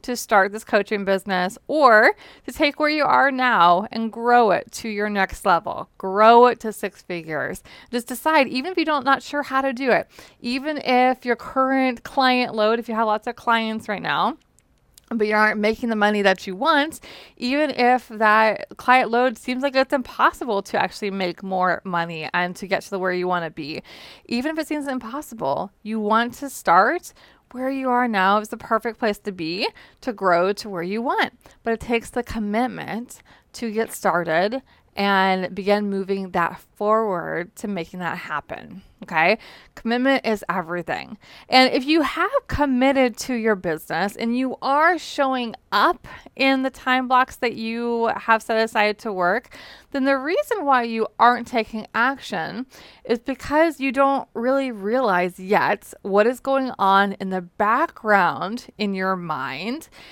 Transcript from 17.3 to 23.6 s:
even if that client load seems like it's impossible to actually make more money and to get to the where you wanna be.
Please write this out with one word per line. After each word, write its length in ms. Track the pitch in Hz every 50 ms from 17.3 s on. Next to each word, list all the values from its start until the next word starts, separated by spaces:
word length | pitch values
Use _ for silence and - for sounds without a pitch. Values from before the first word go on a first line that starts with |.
| _
even 320 | - 240 247 277 294 311 277
if 380 | - - 247 247 254 240 - -
that 560 | 220 208 220 214 214 220 220 214 196 - - _ -
client 340 | - - 247 254 262 233 220
load 280 | 233 240 254 262 226
seems 260 | - - 247 254 254 277
like 120 | 285 254
it's 180 | 269 262 - 285
impossible 680 | 262 240 - - - 262 330 - - 330 240 202 196
to 160 | 202 - -
actually 340 | - 180 185 - - 214 196
make 300 | 190 196 190 175 - -
more 400 | 202 190 190 185 180 180 170 - -
money 440 | 190 175 170 170 170 165 156 151 - -
and 220 | 175 180 180 175
to 100 | - 202
get 140 | 175 190 -
to 80 | - -
the 100 | 202 185
where 140 | 185 185 180
you 140 | 180 180
wanna 220 | 180 180 175 165 156
be. 320 | - 165